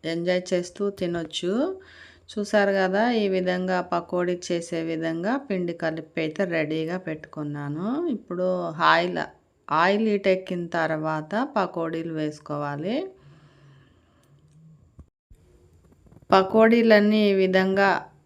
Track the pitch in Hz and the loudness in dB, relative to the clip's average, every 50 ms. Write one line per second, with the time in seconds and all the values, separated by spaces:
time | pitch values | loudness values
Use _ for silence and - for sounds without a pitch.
0 | - 160 165 170 175 180 180 180 180 - 190 180 175 175 - - 202 202 196 - | -6 -6 -6 -4 -2 0 0 0 0 0 -2 -2 -2 -4 -8 -4 -4 -4 -4 -4
1 | 185 175 170 170 170 - - - 175 175 196 240 294 370 381 381 - - - - | -4 -4 -4 -4 -6 -6 -8 -6 -4 -2 0 0 -2 -2 -4 -8 -14 -20 -20 -20
2 | - - - _ _ - - 214 202 - - 208 202 196 196 196 190 185 185 202 | -20 -20 -20 _ _ -10 -6 -6 -4 2 2 4 4 4 2 2 0 2 2 2
3 | 226 247 240 220 208 196 190 185 180 180 185 180 185 185 185 180 180 180 180 175 | 2 2 2 0 0 0 0 0 0 0 -2 -2 -2 -2 -2 -2 -2 -2 -4 -4
4 | 170 - - 180 180 175 180 175 - - 180 170 170 - 170 165 160 165 165 160 | -4 -2 -2 -2 0 -2 -2 -4 -4 -4 -4 -4 -4 -4 -6 -6 -4 -4 -4 -4
5 | 165 165 165 165 175 208 254 277 277 - 202 180 180 175 170 170 170 160 160 160 | -4 -4 -4 -4 -2 -2 -4 -4 -4 -4 -4 -4 -2 -4 -6 -4 -4 -4 -4 -6
6 | 156 - _ 170 160 151 156 - 202 175 170 160 156 151 156 160 160 160 175 185 | -12 -8 _ -4 -4 -4 -2 -2 -2 0 0 -2 0 0 -2 -4 -2 -4 -4 -6
7 | 185 165 156 156 156 - - 156 151 147 147 147 143 143 147 160 180 214 254 302 | -6 -8 -10 -10 -12 -14 -10 -10 -8 -8 -8 -8 -6 -6 -6 -6 -4 -4 -4 -4
8 | 349 339 240 196 - _ 180 175 185 185 185 180 180 165 160 160 165 160 160 165 | -2 -4 -4 -6 -6 _ -6 -2 -2 0 0 -2 -4 -6 -2 2 4 6 6 4
9 | 175 180 180 165 151 - - _ _ _ _ _ _ - 143 156 170 190 202 208 | 4 0 -2 -4 -6 -8 -10 _ _ _ _ _ _ -2 2 4 4 4 4 2
10 | 226 220 208 202 202 196 185 185 190 - 185 175 175 170 - 170 160 156 160 156 | 2 2 0 2 4 2 2 2 0 -6 -8 -6 -6 -4 -2 -2 -2 -2 -2 -2
11 | 156 156 156 151 151 156 196 220 269 302 - 214 185 175 - 175 165 160 165 165 | -2 -4 -4 -4 -6 -4 -4 -4 -4 -2 -2 -2 -2 -2 -2 -6 -6 -4 -4 -6
12 | 165 165 160 156 151 151 151 - - - 147 147 147 143 143 143 151 190 233 302 | -6 -6 -4 -4 -4 -4 -4 -8 -10 -8 -6 -6 -4 -6 -6 -6 -4 -4 -4 -4
13 | 381 381 - _ - - - - - _ _ _ - - - - _ _ _ _ | -4 -6 -12 _ -20 -20 -20 -20 -20 _ _ _ -20 -20 -20 -20 _ _ _ _
14 | _ _ _ _ _ _ _ _ _ _ _ 156 - 160 160 151 _ _ _ - | _ _ _ _ _ _ _ _ _ _ _ -20 -20 -20 -20 _ _ _ _ -20
15 | - _ _ _ _ _ - _ _ _ _ _ _ _ _ _ _ _ _ _ | -20 _ _ _ _ _ -20 _ _ _ _ _ _ _ _ _ _ _ _ _
16 | _ - - - - _ 190 190 190 190 - 220 226 226 226 233 226 226 214 208 | _ -20 -20 -20 0 _ 4 4 4 4 4 6 6 6 6 6 6 6 6 6
17 | 208 208 214 214 214 202 196 190 190 185 185 190 190 190 190 196 196 196 175 - | 6 4 4 4 4 4 4 4 2 4 4 4 4 4 2 4 4 4 2 0
18 | - - _ _ _ | -2 -8 _ _ _